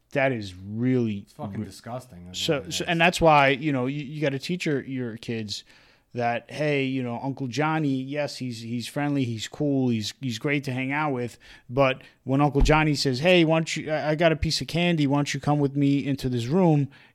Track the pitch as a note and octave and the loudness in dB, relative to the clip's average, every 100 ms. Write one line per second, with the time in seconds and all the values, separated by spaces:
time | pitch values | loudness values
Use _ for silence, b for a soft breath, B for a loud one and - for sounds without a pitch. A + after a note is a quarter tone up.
0 | _ C#3+ C3+ A#2+ G2 F2+ G2 G#2+ B2+ B2+ | _ 0 0 0 -6 -12 -10 -2 0 2
1 | A#2 G2+ G#2+ - C#3+ G2 G2 - A#2 B2 | 0 -4 -10 -14 -10 -8 -10 -12 -12 -14
2 | - - - - - D3 B2+ - E3 E3+ | -14 -20 -14 -6 -2 -2 -2 -6 -2 2
3 | E3+ - E3 D3+ C#3 C3+ D3+ C3+ B2+ D3 | 2 6 6 8 6 2 0 -2 -2 -4
4 | D3+ D3+ D3 C3+ - F3+ E3 C#3 - C3 | -8 -4 -2 -2 -6 -4 -2 -2 -4 -6
5 | B2 A2+ - A2+ G#2 - b b b b | -6 -8 -8 -6 -6 -10 b b b b
6 | b A#2+ A#2 A#2+ - A#2+ D3+ C#3+ C3+ C3 | b -4 -2 -2 -8 -4 0 0 0 -2
7 | B2 A#2 C3+ C3+ C3+ A#2 D3+ D#3+ D3 C3 | -4 -6 -6 -6 -6 -2 0 0 0 -2
8 | C3+ C#3+ C#3+ - B2+ A2+ A2+ A#2+ A2+ D3 | -4 -6 -6 -6 -8 -8 -8 -8 -6 -4
9 | D3 C#3+ A#2+ A2 G#2+ - D3 C3+ B2+ A#2 | -2 0 -2 -4 -8 -4 0 2 2 0
10 | G2 - C3+ A2 D3 C#3+ C3+ B2+ C3 C#3+ | -2 -6 -8 -4 -2 -2 -4 -6 -4 -2
11 | D3+ B2+ A#2+ - B B - B2 C#3 C3 | -2 -2 -6 -10 B B -6 2 2 2
12 | B B - C3+ D3 C3+ B2+ D#3 D#3 C#3+ | B B -2 2 2 4 6 6 4 2
13 | C#3+ B2 E3+ F3+ D#3 E3 D#3+ D#3 C#3+ D3+ | 0 0 4 6 6 2 0 -6 -4 -4
14 | D3+ D#3 E3+ D#3 E3 - B2+ D#3+ F3 E3+ | -2 2 2 2 0 -2 -2 0 2 2
15 | C#3+ C#3+ C#3+ C#3+ C#3+ D3 C#3+ C#3+ C#3 C#3 | 2 2 0 -2 0 2 2 2 2 2
16 | C3 C3 C3 B2 A#2 F3 F3 D3+ C3+ B | 0 -4 -2 -2 0 4 4 4 0 B
17 | B | B